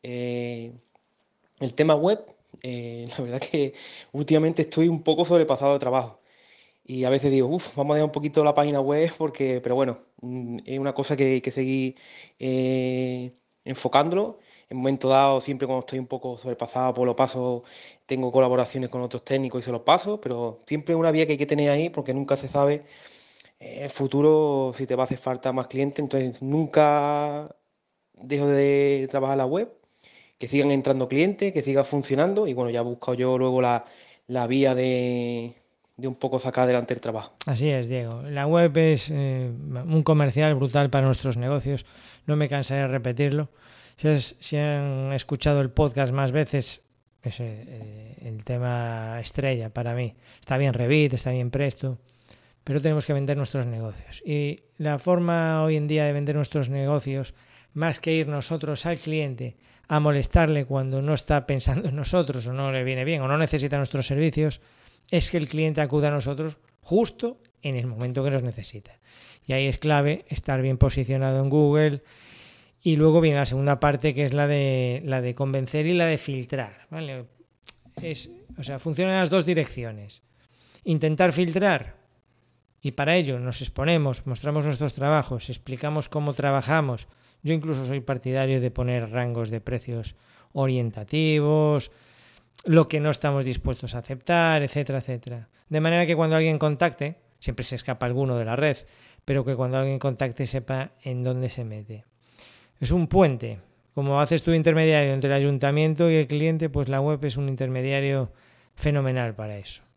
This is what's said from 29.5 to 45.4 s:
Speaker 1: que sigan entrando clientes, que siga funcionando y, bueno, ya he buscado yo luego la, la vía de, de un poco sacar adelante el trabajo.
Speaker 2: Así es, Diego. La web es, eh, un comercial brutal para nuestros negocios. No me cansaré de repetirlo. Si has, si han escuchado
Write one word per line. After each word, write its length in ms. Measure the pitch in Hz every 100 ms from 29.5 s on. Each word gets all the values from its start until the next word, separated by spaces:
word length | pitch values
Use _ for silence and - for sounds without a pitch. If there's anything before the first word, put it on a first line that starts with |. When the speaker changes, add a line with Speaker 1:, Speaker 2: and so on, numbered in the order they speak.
| 170 233 - _ _ _ - _ _
Speaker 1:
que 100 | 120
sigan 240 | 139 143
entrando 360 | 139 135 131 127
clientes, 440 | 139 180 202 196
que 100 | 160
siga 200 | 139 135
funcionando 640 | 135 147 135 135 175 202 202
y, 60 |
bueno, 160 | 127 120
ya 100 | 117
he 20 |
buscado 320 | 120 120 - 123
yo 220 | 127 127
luego 220 | 127 127
la, 240 | 123 120 - - - _ -
la 200 | 127 120
vía 280 | 131 135 127
de, 840 | 127 127 123 123 120 120 117 - _ _ _ -
de 80 | 131
un 80 | 127
poco 240 | 131 127
sacar 240 | 131 127
adelante 300 | 127 123 120
el 80 | 120
trabajo. 320 | 123 110 - _ -
Speaker 2:
Así 240 | 123 147
es, 200 | 135 117
Diego. 340 | 127 117 117
La 240 | 139 143 143
web 280 | 170 170 147
es, 320 | 160 151 -
eh, 400 | 147 139 131 127
un 520 | 120 143 127 156 160
comercial 520 | 151 156 143 135 156 139
brutal 340 | 135 143 143
para 160 | 139 135
nuestros 320 | 123 135 117
negocios. 480 | 123 143 139 139 - - - - -
No 100 | 151
me 140 | 147
cansaré 320 | 139 131 139
de 60 | 135
repetirlo. 640 | 131 123 120 143 143 147 _ - - - _
Si 100 | 151
has, 280 | 147 - -
si 180 | - 151
han 540 | 147 147 143 135 135
escuchado 480 | 135 - 143